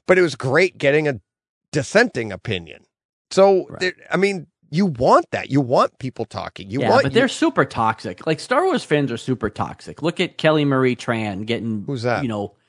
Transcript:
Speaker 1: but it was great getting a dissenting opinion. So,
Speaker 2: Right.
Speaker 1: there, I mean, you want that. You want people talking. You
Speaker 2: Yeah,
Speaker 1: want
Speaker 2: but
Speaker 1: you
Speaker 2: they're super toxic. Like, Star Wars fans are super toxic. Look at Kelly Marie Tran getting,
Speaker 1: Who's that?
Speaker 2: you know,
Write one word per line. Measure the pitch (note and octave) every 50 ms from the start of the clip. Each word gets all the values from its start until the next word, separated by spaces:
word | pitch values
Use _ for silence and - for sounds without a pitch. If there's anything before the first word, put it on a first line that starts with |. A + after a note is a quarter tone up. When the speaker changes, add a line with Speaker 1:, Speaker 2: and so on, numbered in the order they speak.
| _
Speaker 1:
but | - F#3
it | F#3 F3+
was | D#3+ C3
great | - - C3 B2+ D#3+ F#3+ F3+ - -
getting | - C#3 C#3+ D3+ D#3
a | D3 C#3 A2 - _ _ _ _ _ _ _ _ _
dissenting | - D3+ C3 - - G3+ A#3+ B3 - C3 A2+ G#2+ F#2+
opinion. | F#2 - - G#2 F2+ E2+ D2+ - - _ _ _ _ _ _ _ _ _ _
So, | - - F#3+ G3 G3 F#3 - -
Speaker 2:
Right. | - -
Speaker 1:
there, | - F#3 - - - -
I | -
mean, | F3 F#3+ G3+ G3 F3+ C#3+ - _ _ _ _
you | C#3+ D#3+ G#3
want | F#3+ D3 A2+ B2+ D#3+ A3+ D#4+ E4+ - -
that. | G2 F2+ -
You | B2+ C#3+
want | C#3+ A#2 B2+ E3+ A#3+ - - -
people | - C3 - - A#2
talking. | - - G#2 F2+ F#2 - - F#2 G2
You | G2+ C3+
Speaker 2:
Yeah, | C3 A2+
Speaker 1:
want | - C3+ C#3
Speaker 2:
but | C#3 C#3
Speaker 1:
you | A3
Speaker 2:
they're | C4+ B3
super | - - D#4 E4 - - C#3+
toxic. | - - B2 A2+ A2 A2 - - A2 F2+ - -
Like, | E3 D#3+ -
Star | - - B3 C4+ F4+
Wars | F#4+ F4+ B3 -
fans | - D3+ D3 C#3+ B2+ A#2
are | A2
super | - - B2+ - - G2+
toxic. | - - G2 - - - - - - -
Look | - - - -
at | F#3 D#3+ - -
Kelly | - D#3 D#3 D#3 D3
Marie | C#3+ C#3 C3 C3 B2+ B2
Tran | A#2 - - A#2+ A2 A2 G#2+ G2 F#2 G#2+
getting, | G#2+ A#2 G#2 G2 A#2 A2 G#2+ F#2+
Speaker 1:
Who's | E2+ C#3+ B2 A2
that? | B2 A#2 G#2 A2+
Speaker 2:
you | A#2+
know, | A2 G#2 G2+ F#2+ - _ _